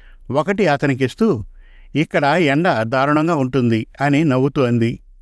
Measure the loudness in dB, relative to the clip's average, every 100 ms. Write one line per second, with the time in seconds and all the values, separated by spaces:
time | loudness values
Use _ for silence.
0 | -20 -20 -6 -4 -2 0 0 0 0 0
1 | -2 0 0 0 -6 -18 -20 -20 -8 -4
2 | -2 0 0 2 2 2 0 0 -2 0
3 | 0 0 0 -2 0 0 0 0 -4 -4
4 | 0 2 2 0 0 0 0 0 -2 -4
5 | -16 -20